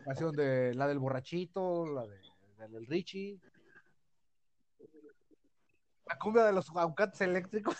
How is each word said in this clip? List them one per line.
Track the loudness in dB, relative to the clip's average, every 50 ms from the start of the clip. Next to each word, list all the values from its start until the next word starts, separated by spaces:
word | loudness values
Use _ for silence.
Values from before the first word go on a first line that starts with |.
| -6
canción | -6 -4 -2 -2 0 0
de, | 2 2 4 4 4 2 2 2
la | 2 0
del | 0 0 0
borrachito, | -2 -2 -2 -4 -6 -6 -6 -6 -6 -6 -4 -4 -2 0 0 0 -2
la | -2 -4 -4 -6
de, | -8 -12 -18 -20 -20 -20 _ _ _ _
la | -20 -18 -16
del | -14 -14 -8
Richie. | -4 -4 -4 -4 -4 -8 -8 -8 -10 -10 -14 -18 -20 -20 -20 -20 -20 -20 -20 -20 _ _ _ _ _ _ _ _ _ _ _ _ _ _ _ _ _ _ -20 -20 -20 -20 -20 -20 -20 -20 _ _ _ _ _ _ _ _ _ _ _ _ _ _ _ _ _ _
La | -10 -8
cumbia | -4 -2 4 6 8 8
de | 8 6
los | 4 0 -2
aguacates | -2 0 0 0 2 2 0 0 2 0
eléctricos. | 0 2 2 0 0 -2 -4 -4 -2 -2 -2